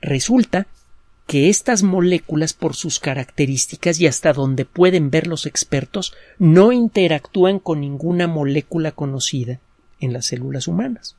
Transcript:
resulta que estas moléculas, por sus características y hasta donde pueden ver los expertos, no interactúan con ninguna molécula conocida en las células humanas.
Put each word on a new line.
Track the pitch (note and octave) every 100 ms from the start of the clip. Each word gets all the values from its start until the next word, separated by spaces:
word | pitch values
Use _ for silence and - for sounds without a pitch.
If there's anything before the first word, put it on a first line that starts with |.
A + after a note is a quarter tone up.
resulta | D3 C#3 - B3+ A3+ F#3 G3 - _ - _ _ -
que | D3 D3+
estas | G3+ - A3+
moléculas, | G3 F#3 F3 F3+ - D#3 D#3+
por | - E3 -
sus | E3 -
características | - C3 B2+ - C#3 C3+ - - F3 D#3+
y | E3
hasta | B2+ E3
donde | C#3+ C3+ C3+ C3
pueden | - F3+ F3+ C#3+
ver | D#3+ E3+
los | D#3+ D3+
expertos, | - - C#3+ D3 G3+ - - - _
no | F3 E3+ G#3
interactúan | B3 A3+ - F3 D3+ - G3 F#3 G3
con | F#3+ D#3
ninguna | C#3+ C#3 D#3+ F3 F3
molécula | D#3+ C#3+ C#3 D3 E3+ D#3
conocida | - C#3+ C3+ - C#3 A#2+ B2+ _ _ _ _
en | C3
las | B2 A#2
células | A#2+ C3 C3+ B2+
humanas. | E3+ B3+ A#3 -